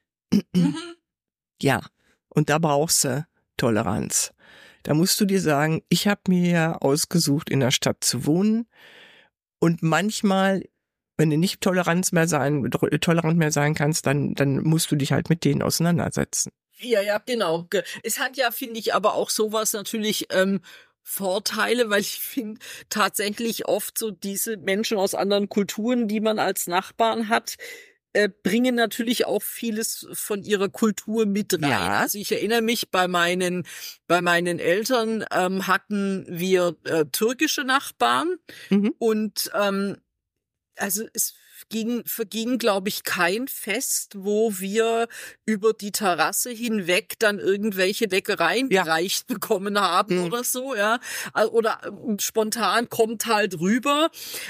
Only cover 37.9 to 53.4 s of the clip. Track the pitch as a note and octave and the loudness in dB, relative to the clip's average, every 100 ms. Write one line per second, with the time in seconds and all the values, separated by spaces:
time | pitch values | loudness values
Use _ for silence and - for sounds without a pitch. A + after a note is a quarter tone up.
37.9 | - A#3+ B3 D#4+ F4+ - - - G3+ G#3 | 0 2 2 0 -4 -10 -20 0 2 2
38.9 | - A#3 G#3+ G#3+ - - F#3 G3+ G3 G3+ | 0 0 0 -2 -6 -4 0 0 0 -4
39.9 | - _ _ _ _ _ _ _ - G3+ | -6 _ _ _ _ _ _ _ -8 -4
40.9 | G#3+ A3+ - - - _ - - A3 A3 | -4 -6 -6 -6 -8 _ -20 -10 -6 -4
41.9 | A#3+ - - G#3+ A3 A3+ B3 A3+ G3 G3 | -4 -6 -8 -6 -4 -2 0 0 0 -2
42.9 | - - F#3+ F3 G#3+ C4+ - - G#3+ - | -6 -4 0 0 0 -4 -8 -6 -4 -4
43.9 | - - G3+ G3 G#3 A3+ F#3+ F#3+ A3 A3+ | -4 -6 -8 -2 2 2 0 -2 0 0
44.9 | A3+ A#3 - - - - G#3+ A3 G#3+ G#3 | 0 -2 -6 -18 -8 -4 2 2 0 -4
45.9 | - G3+ D#3+ D#3 G3 B3 A3 A#3+ A3 E3+ | -2 0 2 0 0 -6 -6 -4 -2 0
46.9 | F#3 - - G#3+ G3+ - G3+ G#3+ F#3+ F#3 | 0 0 0 0 2 0 0 0 0 0
47.9 | G#3+ G#3+ F#3+ - G3 E3 G#3 C4 F#3+ E3 | 0 0 0 -2 0 0 0 2 2 2
48.9 | D#3+ F#3+ - - F#3+ - G3+ G3+ G3+ F#3 | 0 0 -4 -4 -6 -2 -2 0 0 2
49.9 | F3+ G3+ F3+ E3+ - A#3+ B3+ C4+ A3+ G#3+ | 2 2 0 0 -2 -4 -4 -4 0 0
50.9 | A#3+ - - - - A3 A3+ A3 - - | 0 -4 -10 -4 0 2 2 2 -2 -6
51.9 | G3+ - G3+ - A3 A3 A#3 G3 G#3+ A#3+ | -8 -4 -4 -2 0 0 0 0 0 0
52.9 | - A3+ A3+ A#3 G#3 | 0 0 0 0 2